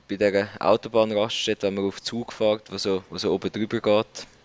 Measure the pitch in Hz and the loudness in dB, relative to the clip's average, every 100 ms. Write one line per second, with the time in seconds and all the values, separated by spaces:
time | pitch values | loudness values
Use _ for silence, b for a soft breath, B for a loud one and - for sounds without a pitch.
0 | - 98 104 98 104 - 90 110 113 117 | -8 0 2 2 -2 -2 2 2 2 2
1 | 110 104 113 - - 104 98 98 98 - | 2 2 0 0 -2 -2 -2 -2 -2 -4
2 | - 117 117 - 107 110 - 98 104 95 | -8 -8 -8 0 0 0 -4 -6 -2 -2
3 | - 82 101 92 95 104 107 117 110 104 | -4 -4 -2 0 -2 -4 -4 -2 2 2
4 | 110 - - _ | 2 -8 -18 _